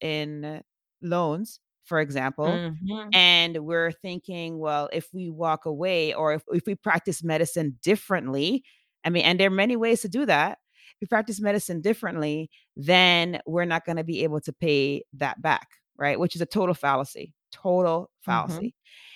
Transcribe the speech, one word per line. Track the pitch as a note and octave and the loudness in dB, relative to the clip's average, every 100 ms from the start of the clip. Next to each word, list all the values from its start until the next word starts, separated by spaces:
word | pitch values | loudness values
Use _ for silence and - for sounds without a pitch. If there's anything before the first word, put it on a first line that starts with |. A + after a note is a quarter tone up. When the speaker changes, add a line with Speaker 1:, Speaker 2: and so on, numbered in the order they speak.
Speaker 1:
in | D#3+ D3+ D3+ D3+ D3+ D#3 - _ _ _ | -6 -4 -4 -8 -10 -12 -16 _ _ _
loans, | F3 F3 E3+ D#3 A3 - _ _ | -4 0 0 -2 -6 -12 _ _
for | _ E3 | _ 0
example, | D3+ C#3 C3 C3+ D3+ | 0 0 -4 -2 -2
Speaker 2:
Mm-hmm. | F3 E3+ D#3+ F#3 G#3+ G#3+ | 0 -4 -6 -8 -8 2
Speaker 1:
and | F#3 F3+ F3 E3+ D#3+ D3+ | 6 8 6 4 -2 -2
we're | E3+ E3 | 0 0
thinking, | E3 F#3+ F3+ - F3 E3 E3 | -2 -8 -10 -8 -10 -8 -6
"Well, | D#3 D3 D3 | -4 -2 -2
if | E3 - | -6 -8
we | F#3 F3+ | -10 -10
walk | D#3+ E3 D#3 E3 | -4 -2 -2 -4
away | D3 F3+ F3+ D#3 | -4 0 0 0
or | - D#3 | 0 0
if, | D3+ - | -2 0
if | E3+ - | -2 -2
we | G3 | -4
practice | - E3+ - E3+ | 0 0 0 -4
medicine | E3 D#3 E3 - D#3 B2 | -2 0 0 0 -4 -2
differently," | - G#3 - F#3 B2+ C3+ D#3 B3+ - _ _ _ | 0 0 2 -4 -2 -2 0 -2 -6 _ _ _
I | D#3+ | -2
mean, | F3 D#3+ | 2 2
and | F3+ | 4
there | F#3+ | 4
are | |
many | F#3+ G#3 A#3+ | 4 2 2
ways | A3+ A3+ | 2 2
to | G3+ | 0
do | A3 C#4 | -2 2
that. | D3+ D#3+ - _ _ - _ | 4 2 -2 _ _ -20 _
If | |
we | G3+ | -2
practice | A3 A3 G3+ | -2 -2 -4
medicine | G#3 G3+ - E3+ | 0 0 -2 -4
differently, | F3+ A3 G3+ - D3+ D3+ D#3+ - _ - | 0 -2 -2 -4 -2 -4 -6 -14 _ -10
then | C#3 F3+ F3+ F3 E3+ E3+ - | 4 6 8 6 2 -4 -4
we're | E3 F3 | -2 0
not | E3 - | -2 -2
gonna | E3 E3 | -4 -4
be | D#3+ | -2
able | D#3 D3+ | -2 -2
to | - | -6
pay | C#3+ E3 D3 C#3 C#3+ - | -4 2 2 2 -2 -8
that | C#3 C#3 - | -6 -6 -2
back, | D#3+ C#3+ - _ _ - | 0 0 -2 _ _ -4
right? | C#3+ B2 | -2 0
Which | F3 E3+ | -2 -2
is | |
a | E3 | -4
total | G#3 F3+ E3 | 0 0 0
fallacy, | C#3 C3+ C#3 - C#3+ _ _ | 0 0 -2 -8 -16 _ _
total | - F#3+ F3+ F3+ E3 F3+ _ - | -8 0 2 2 0 -4 _ -2
Speaker 2:
Mm-hmm. | - F#3+ E3 | -2 0 -6
Speaker 1:
fallacy. | A3 - _ - - | -6 -10 _ -20 -20